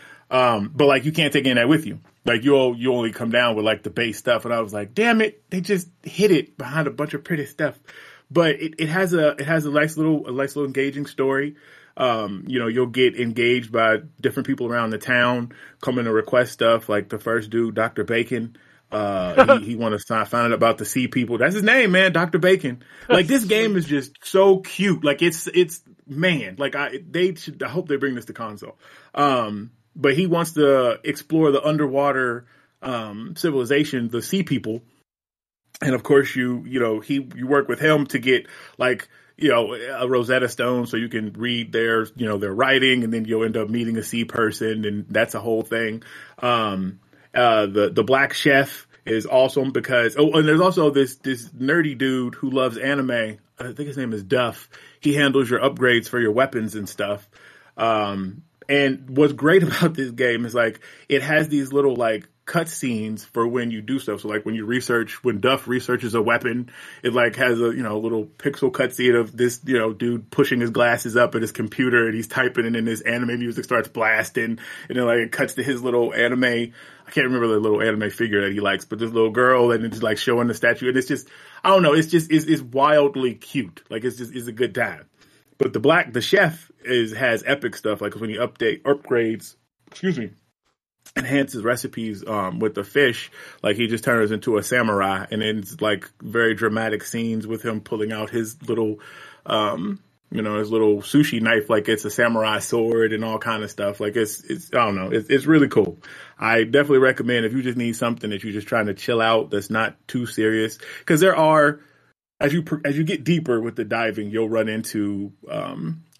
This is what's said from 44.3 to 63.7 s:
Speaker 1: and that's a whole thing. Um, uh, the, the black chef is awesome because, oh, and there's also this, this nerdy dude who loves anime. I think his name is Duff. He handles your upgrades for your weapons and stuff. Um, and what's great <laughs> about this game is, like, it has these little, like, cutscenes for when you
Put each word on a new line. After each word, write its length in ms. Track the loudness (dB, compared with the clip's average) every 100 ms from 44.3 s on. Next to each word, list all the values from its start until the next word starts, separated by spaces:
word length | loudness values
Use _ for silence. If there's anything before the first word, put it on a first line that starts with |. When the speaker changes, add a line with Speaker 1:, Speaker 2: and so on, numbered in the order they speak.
| 0 -2 -2 -4 -4
Speaker 1:
and 220 | -4 -6 -4
that's 260 | -2 -2 -2
a 40 |
whole 220 | -4 -4
thing. 420 | -2 -4 -4 -6 -12 -20 -20 -6
Um, 600 | 0 0 0 -2 -4 -8 _ _ _
uh, 320 | 2 4 4 2
the, 220 | 2 2
the 140 | 2
black 300 | 2 2 2
chef 540 | 0 4 4 2 -4 -20 _ -4
is 200 | -4 2
awesome 460 | 4 4 2 -2
because, 440 | -2 0 2 2 4
oh, 140 | 4
and 120 | 4 4
there's 120 | 4
also 300 | 4 4 2
this, 260 | 4 2 -2
this 320 | -6 -6 -8
nerdy 480 | -6 0 0 0 -2
dude 380 | -2 -2 -4 -6
who 140 | -4
loves 280 | 0 -2 -2
anime. 600 | -2 -2 0 -2 -2 -6 _ -14
I 60 | -12
think 160 | -10 -10
his 100 | -8
name 140 | -6
is 100 | -6
Duff. 460 | -2 0 0 -6 -16 -20 -20 _
He 140 | 0
handles 360 | 2 2 2 2
your 120 | 2
upgrades 480 | 0 2 2 2 0
for 100 | -2
your 140 | 0
weapons 420 | 2 0 0 -6 -8
and 140 | -10
stuff. 400 | -6 -6 -6 -10 _ -20 -20 _ -4
Um, 680 | 0 2 0 -4 -6 -10 -18 _ -2
and 480 | 2 2 -2 -2 2
what's 160 | 2
great 300 | 4 4 4
<laughs> 0 |
about 300 | 4 2 0
this 180 | 0 -6
game 340 | -2 0 0 -2
is, 80 |
like, 280 | 0 0 -2 -12 -18 -2
it 140 | 0
has 260 | 2 0 2
these 240 | 0 0
little, 240 | 0 2 2
like, 320 | 0 -2 -6 _ -6
cutscenes 800 | -4 -4 -4 -4 -4 -4 -8 -8
for 200 | -4 -2
when 220 | -2
you 100 | -4